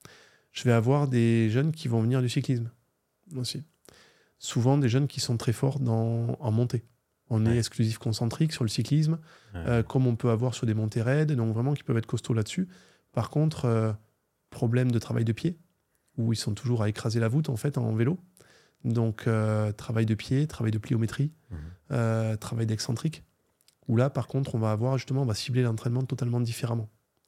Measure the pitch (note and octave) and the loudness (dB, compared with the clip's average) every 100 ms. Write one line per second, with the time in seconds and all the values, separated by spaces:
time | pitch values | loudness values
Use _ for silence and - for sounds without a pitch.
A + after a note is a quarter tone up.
0 | - - - _ _ - B2 A#2 A2+ C#3+ | -20 -20 -20 _ _ -4 2 4 4 2
1 | C#3+ B2 A#2 A2+ A2 A2+ D#3 D#3 - A#2 | 2 2 4 4 4 2 0 -2 -2 0
2 | A2+ C3 B2 C#3 B2+ B2+ A#2 - _ _ | 2 2 0 0 0 -2 -2 -10 _ _
3 | _ _ - C#3 B2 - C#3+ _ - - | _ _ -14 -8 -8 -8 -12 _ -20 -20
4 | - _ _ _ - - A#2+ C#3+ C3+ B2 | -20 _ _ _ -6 2 4 4 4 2
5 | C#3+ - - A#2 - A2+ C3+ C#3 B2+ A2+ | 0 -2 -4 -2 0 0 0 0 0 0
6 | A2+ A#2 A#2 - A2 A2 A#2+ A#2+ - _ | 0 0 -2 -4 0 2 2 -2 -6 _
7 | _ _ - A2+ A2 A#2 A2 - A2 A2 | _ _ -2 2 4 2 0 0 -2 -2
8 | - G#2+ A#2 - D#3+ - A#2 - A2+ D3 | -4 -2 -2 0 -2 0 -4 -2 0 2
9 | D#3 D#3+ - - - F#2+ E2 A#2 A2 C#3 | 2 0 -6 -20 -14 -8 0 0 2 2
10 | B2+ A2+ A#2+ A2+ B2+ A#2 A#2 A2 A2 A#2+ | 2 2 2 2 0 -2 -2 0 0 0
11 | A2+ C#3+ D#3 C#3 A2+ A2 B2+ D3 - A#2 | 0 2 2 0 0 0 0 -2 -2 -2
12 | A2 A#2+ - A2+ G#2+ - F3+ - - _ | -2 -4 -2 -2 0 -4 -6 -8 -20 _
13 | _ - A2 D3 D#3 D3+ B2+ A2+ A2 G#2+ | _ -6 -2 0 0 0 0 2 0 -2
14 | _ _ _ _ _ - A#2+ B2 B2+ A#2 | _ _ _ _ _ -4 0 2 2 2
15 | - A#2+ A#2 A2 E3 F3 _ _ _ _ | 0 0 0 0 -2 -4 _ _ _ _
16 | _ - A#2 A2 - G#2 A#2+ A#2+ G#2 G#2+ | _ -4 -2 0 -2 -4 -2 0 0 -2
17 | A#2 A2 A2+ C3 D#3 A#2 D3 C3+ A#2 A2 | -2 0 0 0 0 -2 -2 -2 0 2
18 | A#2 F3+ - _ - - _ _ B2 A2+ | 0 0 -6 _ -20 -20 _ _ -2 0
19 | A2+ G#2+ - A2 G#2+ G#2+ G#2+ G#2 - A2+ | 0 0 0 2 2 0 0 -4 -4 0
20 | A2 G#2+ - C3 D#3 - A2+ A2 - A#2 | 0 0 0 0 0 -2 -2 -2 -2 -2
21 | A2+ - C#3+ - - E2 D#2 F2 - C3 | -2 -2 -4 -4 -16 -14 -14 -16 -6 -2
22 | A2+ A2+ A2 A2 - A#2 A2+ A2 - A#2+ | 0 0 0 -4 -4 -2 -2 -2 -2 -4
23 | D#3+ D#3 - _ _ _ _ _ - A2+ | -4 -6 -16 _ _ _ _ _ 0 2
24 | C3 - A#2+ C3+ C3+ A#2+ A2 G#2+ B2 C3+ | 2 0 -4 -2 -2 0 0 0 0 0
25 | - C3 C3+ G#2 - B2+ B2 A2 A#2+ A#2+ | -2 -2 0 -2 -2 0 0 0 -2 -2
26 | C3 B2 A#2+ A#2+ A#2 A2+ A#2 A#2 G#2+ _ | -2 -2 -2 0 -2 -2 -4 -4 -6 _
27 | _ _ | _ _